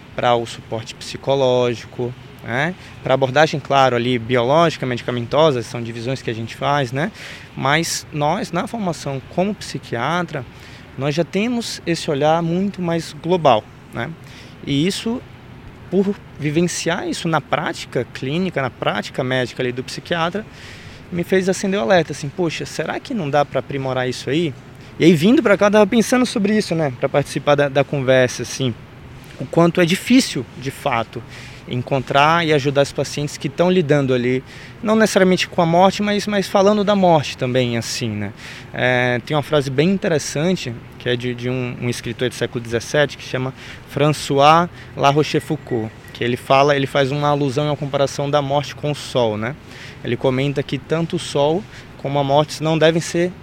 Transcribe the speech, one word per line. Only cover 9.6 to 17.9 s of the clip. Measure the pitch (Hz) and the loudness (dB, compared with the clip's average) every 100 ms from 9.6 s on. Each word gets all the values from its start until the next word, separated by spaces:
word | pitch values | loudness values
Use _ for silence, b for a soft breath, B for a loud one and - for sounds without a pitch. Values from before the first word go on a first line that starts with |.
| - 139 - 117 131 175 170 143 120 B B B B - | -8 -10 -8 -4 -2 -2 -4 -8 -12 B B B B -4
nós | 139 | -2
já | 147 | 0
temos | 165 190 226 240 220 - - | -2 -2 -2 -2 -6 -8 -4
esse | 165 - | -4 -2
olhar | 139 151 165 | 0 2 2
muito | 165 175 202 185 | 0 -2 -2 -4
mais | 170 165 151 | -4 -4 -4
global, | 147 165 180 151 110 - - - | -8 -2 4 6 4 2 -14 -12
né? | 120 131 165 B B B B - | -8 -8 -10 B B B B -4
E | 139 | 0
isso, | 170 - 226 254 - - - - - - - | 0 -2 -4 -6 -8 -20 -20 -20 -20 -20 -2
por | 185 196 202 - - | 0 0 -2 -10 -6
vivenciar | 147 151 175 - 165 180 349 | -2 0 0 -2 -4 -4 -4
isso | 262 170 | -4 -2
na | 156 | -2
prática | - 139 180 - - | 0 -2 -2 -6 -6